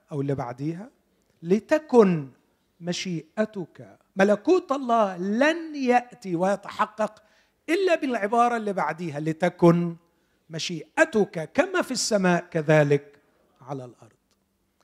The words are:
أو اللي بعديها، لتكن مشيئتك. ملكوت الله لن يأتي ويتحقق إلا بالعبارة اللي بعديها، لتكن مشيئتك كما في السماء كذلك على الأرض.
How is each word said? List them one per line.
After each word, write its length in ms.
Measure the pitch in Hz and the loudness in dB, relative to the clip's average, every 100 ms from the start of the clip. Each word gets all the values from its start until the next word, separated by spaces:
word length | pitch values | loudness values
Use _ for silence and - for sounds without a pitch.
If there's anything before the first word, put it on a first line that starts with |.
| - | -12
أو 80 | 151 | -6
اللي 140 | 139 | -4
بعديها، 560 | 139 120 123 147 170 240 _ _ _ _ _ | -4 -6 -8 -8 -8 -14 _ _ _ _ _
لتكن 880 | 165 214 - 311 311 247 196 165 135 _ _ _ _ _ | 0 0 2 -2 4 6 6 4 -4 _ _ _ _ _
مشيئتك. 1160 | 170 175 190 165 - - 214 202 160 - 104 101 _ 190 | -10 -8 -6 -8 -8 -4 -4 -4 -14 -16 -20 -20 _ 0
ملكوت 560 | 202 202 302 359 - | 2 2 2 0 0
الله 440 | 277 247 233 202 180 | -6 0 0 0 -2
لن 600 | 196 220 285 339 320 294 | -4 0 0 0 -6 -6
يأتي 600 | 254 247 240 - 190 165 | 0 0 0 -16 -8 -4
ويتحقق 840 | 190 190 160 - 214 - 214 - _ _ _ _ - | -2 -4 -6 -4 -4 -4 -6 -8 _ _ _ _ -4
إلا 260 | 359 370 | 0 0
بالعبارة 600 | 330 285 233 202 233 240 233 | 0 -2 -4 0 2 2 0
اللي 160 | 208 | -4
بعديها، 480 | 190 151 160 175 143 | -4 -4 -4 -8 -6
لتكن 760 | 156 156 180 - 170 170 170 170 _ _ _ _ _ | -6 -2 -2 4 4 6 0 -8 _ _ _ _ _
مشيئتك 1040 | 160 - 165 - - 320 220 190 165 156 | -12 -10 -10 -6 0 2 2 0 -4 -8
كما 280 | - 381 370 | -2 0 0
في 80 | - | -4
السماء 540 | 254 - 208 185 170 | -4 -2 2 2 2
كذلك 800 | - 165 151 156 143 143 - _ _ _ _ _ | -2 -4 2 4 4 2 -2 _ _ _ _ _
على 240 | 123 139 | -16 -14
الأرض. 320 | 127 110 113 _ _ _ _ _ _ _ | -14 -20 -20 _ _ _ _ _ _ _